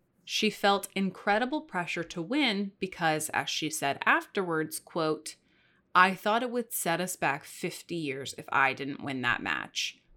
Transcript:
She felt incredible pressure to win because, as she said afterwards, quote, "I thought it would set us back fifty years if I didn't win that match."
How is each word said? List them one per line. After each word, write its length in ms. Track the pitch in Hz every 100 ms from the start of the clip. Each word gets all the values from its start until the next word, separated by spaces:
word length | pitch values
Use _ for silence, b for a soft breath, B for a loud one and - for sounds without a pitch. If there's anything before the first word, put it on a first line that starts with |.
| _ _
She 240 | - - 214
felt 400 | - 202 202 -
incredible 640 | 196 190 180 - 208 254 302
pressure 440 | 302 185 170 175
to 180 | 160 180
win 500 | 165 285 262 202 196 -
because, 500 | 185 - 165 156 151
as 200 | - 139
she 180 | - 156
said 300 | - 139 139 -
afterwards, 720 | 302 - 202 180 160 156 -
quote, 580 | - 175 156 151 - - _ _ _ _ _
"I 200 | 180 190
thought 280 | 185 214 226
it 80 | 254
would 220 | 240 226
set 280 | - 175 165
us 140 | 180 -
back 280 | 156 143
fifty 520 | - - 175 - - 170
years 380 | 147 135 127 -
if 80 | -
I 220 | 135 135
didn't 300 | 131 139 139
win 160 | 135 131
that 200 | 123 -
match." 580 | 95 67 52 - - - _